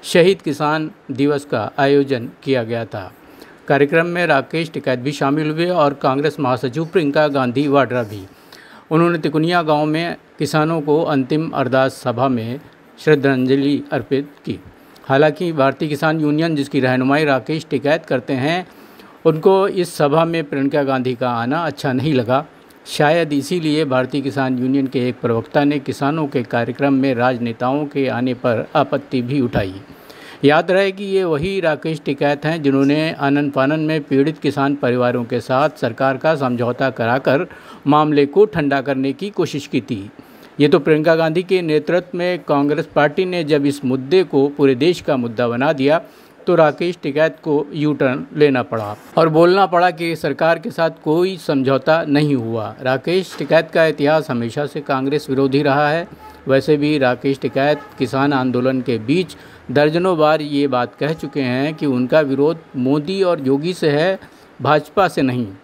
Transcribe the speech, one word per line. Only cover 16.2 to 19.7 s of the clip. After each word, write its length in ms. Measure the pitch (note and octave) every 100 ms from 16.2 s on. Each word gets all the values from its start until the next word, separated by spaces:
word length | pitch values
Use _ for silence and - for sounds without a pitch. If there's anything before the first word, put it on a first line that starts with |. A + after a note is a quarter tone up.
यूनियन, 340 | D3+ D3+ E3 D3+
जिसकी 240 | C#3 D3
रहनुमाई 440 | B2+ B2+ B2+ C#3+
राकेश 420 | D#3 C3+ A#2 D#3 -
टिकैत 340 | C#3 C#3+ D#3+ -
करते 260 | C3+ A#2
हैं, 320 | C3+ C#3 F3 F3+ - - - - -
उनको 420 | E3 D#3+ G3 F#3+
इस 260 | G3